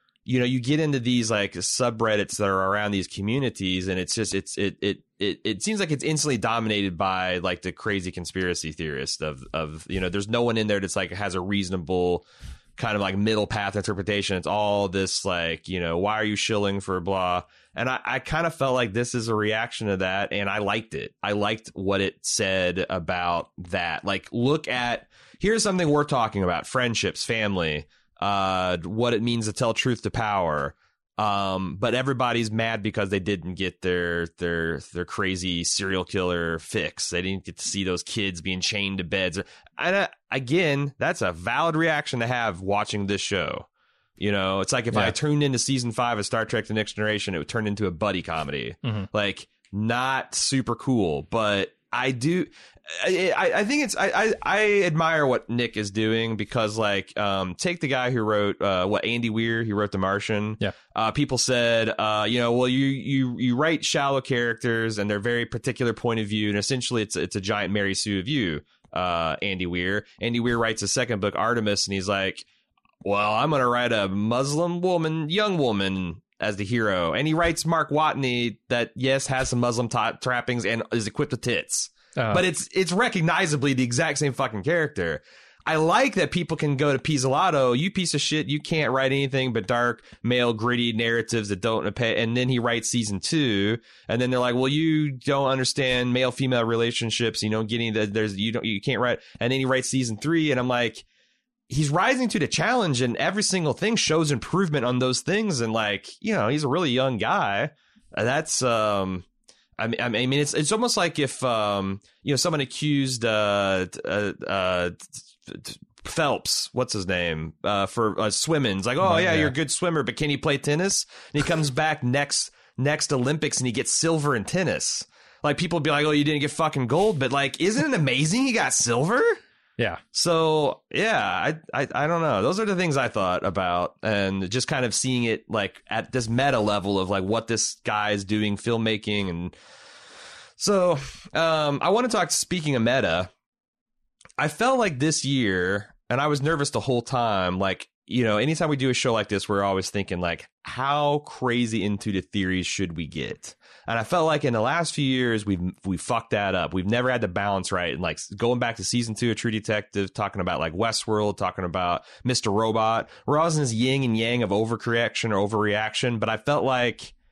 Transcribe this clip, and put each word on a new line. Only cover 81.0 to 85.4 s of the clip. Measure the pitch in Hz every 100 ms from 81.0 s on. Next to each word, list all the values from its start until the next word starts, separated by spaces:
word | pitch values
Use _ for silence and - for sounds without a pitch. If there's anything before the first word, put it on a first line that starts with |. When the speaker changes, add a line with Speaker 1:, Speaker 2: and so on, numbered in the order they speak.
| 104
Speaker 1:
equipped | - 147
with | 123
tits. | 123 90 - - - _ _ -
Speaker 2:
Uh-huh. | 113
Speaker 1:
But | 175 185
it's, | 151 -
it's | 185 170
recognizably | 180 254 175 165 170 180 147 143
the | 127
exact | 123 120 160 143
same | 147
fucking | 127 131 110
character. | 107 170 147 - 85 73 - -